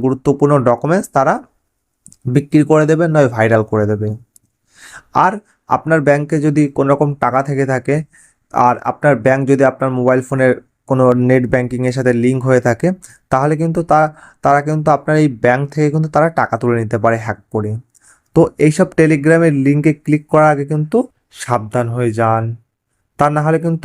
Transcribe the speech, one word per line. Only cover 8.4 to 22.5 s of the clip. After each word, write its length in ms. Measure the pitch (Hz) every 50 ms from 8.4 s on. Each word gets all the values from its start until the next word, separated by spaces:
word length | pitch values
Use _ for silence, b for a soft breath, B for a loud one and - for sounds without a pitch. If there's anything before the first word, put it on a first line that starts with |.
| _ _ -
আর 200 | 123 123 123 120 - - 123
আপনার 240 | - - - 147 139 113 107
ব্যাংক 180 | 127 131 135 139 131
যদি 140 | 139 127 139
আপনার 260 | 131 - - 135 131 127 127
মোবাইল 220 | 123 127 127 131 127 -
ফোনের 240 | 139 131 131 127 123 - - _ _ _ _
কোনো 180 | - 135 131 127 127 123 123 127 127
নেট 160 | 131 131 123 107
ব্যাংকিংয়ের 420 | 135 127 123 120 127 123 127 127 123 135
সাথে 140 | 120 127 123 117 120
লিংক 160 | 123 127 127 123 131
হয়ে 140 | 127 123 -
থাকে, 220 | 123 117 - - 175 185 B B B B B B _
তাহলে 220 | 135 131 139 151 156 151
কিন্তু 180 | 165 165 165 175 165 -
তা-, 220 | 160 156 156 151 151 B B B B B
তারা 180 | - 143 143 143 143 151
কিন্তু 200 | 156 156 151 160 147
আপনার 200 | 139 - 156 156 156
এই 60 | 151 143 123 107 -
ব্যাংক 180 | 123 123 135 143 139 -
থেকে 140 | 156 151 147 143
কিন্তু 140 | 156 156 156 -
তারা 140 | 151 156 165 160 139
টাকা 160 | 117 - - 113
তুলে 160 | 127 120 120 117
নিতে 160 | 110 107 117 110 107
পারে 120 | 117 113 110 110
হ্যাক 160 | 113 101 - _ _ -
করে। 160 | 110 104 104 110 117 - _ b b b b b b b b -
তো 40 | 170 165 - - -
এইসব 280 | - 156 151 - 185 - - -
Telegram-এর 560 | 160 156 160 139 139 156 160 165 170 160 143 135 135
লিঙ্কে 260 | 139 143 151 147 156 147 - _
ক্লিক 200 | 151 151 151 151 _
করার 160 | - 156 156 151 147
আগে 100 | 139 143 143
কিন্তু 260 | 156 151 151 151 - 233 254 - _ _ _ _ _ -
সাবধান 440 | - 131 120 117 107 104 - 123 120 117
হয়ে 220 | 117 123 123 117 110 113
যান, 260 | 113 113 113 113 113 113